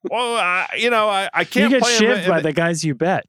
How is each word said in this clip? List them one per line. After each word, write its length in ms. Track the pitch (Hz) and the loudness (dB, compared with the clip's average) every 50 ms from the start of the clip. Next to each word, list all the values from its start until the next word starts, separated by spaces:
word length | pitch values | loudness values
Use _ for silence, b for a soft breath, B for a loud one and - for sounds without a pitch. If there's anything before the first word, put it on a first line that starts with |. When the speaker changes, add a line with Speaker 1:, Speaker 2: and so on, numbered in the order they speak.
| _ | _
Speaker 1:
Well, 320 | 175 180 226 247 240 233 | -6 -4 -4 -2 -2 -2
I, 320 | 226 185 180 180 185 - - - | -2 0 0 -2 -2 -4 -4 -4
you 120 | 131 220 240 | -2 -2 0
know, 200 | 240 220 214 214 | 2 2 2 0
I, 200 | 202 190 196 180 - | 0 -2 -2 -2 -2
I 80 | 170 | -2
Speaker 2:
You 40 | 175 | -2
Speaker 1:
can't 220 | - - 247 202 233 | 0 0 0 2 4
Speaker 2:
get 100 | 277 254 - | 2 2 2
Speaker 1:
play 120 | 240 240 | 2 2
him 40 | 226 | 4
Speaker 2:
shivved 220 | 214 220 208 202 170 | 4 2 2 0 0
Speaker 1:
in 60 | 185 | 0
Speaker 2:
by 80 | 175 160 | 0 0
Speaker 1:
the 100 | 151 160 | 0 -2
Speaker 2:
the 40 | 147 | -2
guys 300 | 170 170 170 175 156 156 | 0 0 0 -2 -2 -2
you 120 | 156 139 | -4 -2
bet. 320 | 117 160 175 190 131 - | 0 0 0 0 -2 -4